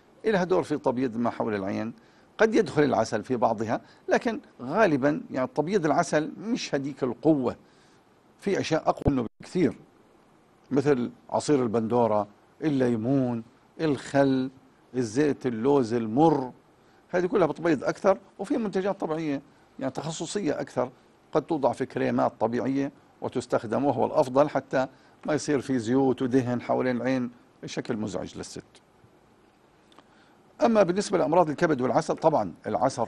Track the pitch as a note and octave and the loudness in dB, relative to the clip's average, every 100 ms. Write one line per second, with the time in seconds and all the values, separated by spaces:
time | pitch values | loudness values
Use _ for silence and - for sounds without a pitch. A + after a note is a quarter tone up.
0 | _ _ A3 G3 F3+ F3+ C#3+ C#3+ C3+ A#2+ | _ _ -2 0 2 0 0 -2 0 0
1 | C3 A2 A#2 - A#2 G#2 F#2+ G#2+ A2 - | -2 -2 -2 -2 -4 -2 -4 -4 -6 -10
2 | _ _ _ - A3 G#3+ D#3+ D3+ C#3 G#2 | _ _ _ 2 2 4 2 2 2 2
3 | A2+ A2 - B2 A#2 A2 A2 C#3 - - | 0 -2 -4 0 0 0 -2 -4 -6 -14
4 | - D4 A#3+ A3 - - B2+ F#3+ G3+ C#3+ | 0 0 0 -4 -8 -14 -4 2 4 4
5 | C#3+ D#3+ - C3+ B2+ - D3+ G3+ D#3 E3 | 2 0 -4 -4 -2 -2 0 0 2 2
6 | E3 D#3 D#3+ - G3+ A#3 - C#3+ C#3 C3+ | 2 0 -2 -8 -6 -6 -4 -4 -4 -4
7 | B2+ A2 D#3 D3 A#2 F2+ _ _ _ _ | -4 0 2 2 0 -6 _ _ _ _
8 | _ _ _ _ G3+ D3+ - D3+ - - | _ _ _ _ -4 -2 0 0 0 0
9 | - C3+ G#2+ - - F#3 C3+ - - _ | 0 0 -2 -8 -6 0 2 0 -14 _
10 | _ _ _ _ _ _ - C3+ C#3 C3 | _ _ _ _ _ _ -4 0 2 0
11 | A#2 - - A2 - C#3 A#2+ A2+ A2 A#2+ | -2 -8 -6 -4 0 2 2 0 0 2
12 | A2+ G#2+ G#2 _ _ - D#3 C3+ B2 A#2 | 2 2 -2 _ _ -8 -2 0 0 0
13 | A#2 C#3 B2 A#2 A2+ _ _ - D#3+ B2+ | 0 0 0 -4 -10 _ _ -4 -2 -2
14 | - C#3 C#3 C3 C3 - _ _ _ B2+ | 0 2 4 2 -2 -10 _ _ _ -4
15 | A2+ A#2 D3+ - B2+ A2 B2+ C#3+ A2 A#2+ | -2 0 0 0 -4 0 2 2 2 -2
16 | A2+ A#2+ D#3+ C#3 B2+ - _ _ _ _ | 0 4 4 4 -2 -12 _ _ _ _
17 | _ F3+ F3 G#3 D#3 D3 E3 C#3 D#3+ - | _ -2 0 2 2 0 0 0 -2 0
18 | G3+ G#3 - - G3 C#4 G#3+ F#3 G3 F#3 | 0 0 -4 -10 -4 -2 -2 -2 -2 -4
19 | F3 D#3 D#3 C#3 - _ _ - C3 D3 | -4 -4 -4 -6 -8 _ _ -10 -8 -6
20 | D3 D#3+ E3 G#3 D#3+ - C#3 C3 B2+ - | -8 -6 -6 -4 -2 -4 -4 -4 -4 -6
21 | _ _ _ D#3+ - D#3 B2 A2+ B2+ B2+ | _ _ _ -2 0 0 0 0 -4 -2
22 | C3 B2 B2 - A2+ A#2 A#2 C#3 C#3 - | 0 0 0 0 -2 -2 -2 -2 -4 -8
23 | _ - A2+ B2+ - B2+ A2 A2+ C#3+ B2 | _ -10 -6 -6 -2 -2 -2 -2 0 0
24 | G#2+ D3+ B2+ C3 D3 C#3 - C#3 C3 - | 0 0 2 2 2 0 -2 -2 -4 -8
25 | _ _ D3 D3 - C#3 B2 C3 A2 C3+ | _ _ -4 -4 0 -2 0 -2 0 2
26 | C3+ B2 B2+ C3 A#2+ A#2+ - B2 B2+ A#2+ | 2 0 0 0 0 -2 -2 0 0 -2
27 | B2 C3 A#2+ - _ _ D#3 D#3+ - A2 | -2 -2 -4 -10 _ _ -12 -8 -6 -6
28 | G#2+ F2 F2 - F2 - - - _ _ | -6 -6 -8 -12 -14 -14 -18 -20 _ _
29 | _ _ _ _ _ _ _ _ _ - | _ _ _ _ _ _ _ _ _ -20
30 | _ _ _ _ _ - A#3 A3 F3 F#3+ | _ _ _ _ _ 0 4 6 4 2
31 | G3+ F#3 C#3+ E3+ D#3+ C3 F3 C3+ B2 C3+ | 0 0 4 4 4 2 2 2 2 2
32 | E3 D#3+ D#3+ C#3 F#2+ - - G2+ C3 B2+ | 0 2 2 2 0 -6 -4 0 0 0